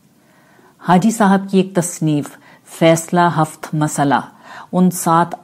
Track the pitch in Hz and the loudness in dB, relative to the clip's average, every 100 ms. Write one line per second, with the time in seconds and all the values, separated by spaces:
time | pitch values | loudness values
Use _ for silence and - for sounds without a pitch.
0 | _ _ _ _ _ _ _ _ - 180 | _ _ _ _ _ _ _ _ 0 2
1 | 226 220 202 196 196 190 185 180 165 - | 2 2 2 2 0 -2 -2 -2 -6 -4
2 | 160 147 - - - - - - 165 165 | -2 -2 -4 -12 -20 -20 -16 0 2 2
3 | - 175 175 151 156 - - 156 151 - | 0 0 2 0 -2 -6 -8 -4 -4 -2
4 | 143 123 - - - - - 180 185 180 | 0 0 -4 -16 -20 -20 -6 0 0 0
5 | - 175 170 - | 0 2 0 0